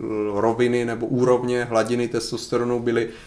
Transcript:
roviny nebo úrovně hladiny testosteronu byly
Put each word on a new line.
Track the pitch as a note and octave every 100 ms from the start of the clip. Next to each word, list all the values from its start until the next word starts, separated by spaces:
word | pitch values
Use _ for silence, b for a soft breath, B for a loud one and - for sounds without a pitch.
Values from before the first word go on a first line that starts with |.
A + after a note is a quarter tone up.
| A2+ G#2+ G#2
roviny | G2+ A2+ A2+ B2 A#2+
nebo | A#2 A#2 A#2+
úrovně | B2 B2 B2 B2 B2
hladiny | A#2 A2+ A2 A#2+ A#2
testosteronu | A#2 - A2+ - A#2+ A#2+ A#2+
byly | A#2 A#2 A2+ B